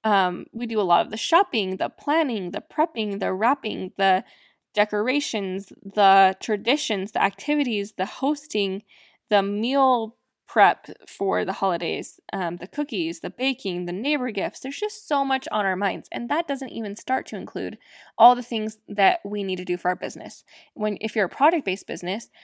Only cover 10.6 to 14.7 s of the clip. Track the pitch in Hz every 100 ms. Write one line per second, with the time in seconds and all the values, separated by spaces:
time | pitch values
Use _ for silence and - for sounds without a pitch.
10.6 | 190 - - - - - 196 180 175 196
11.6 | 196 170 165 156 - - - 196 175 175
12.6 | - - 294 208 160 180 175 - 262 262
13.6 | 196 175 175 180 262 302 247 202 180 -
14.6 | 269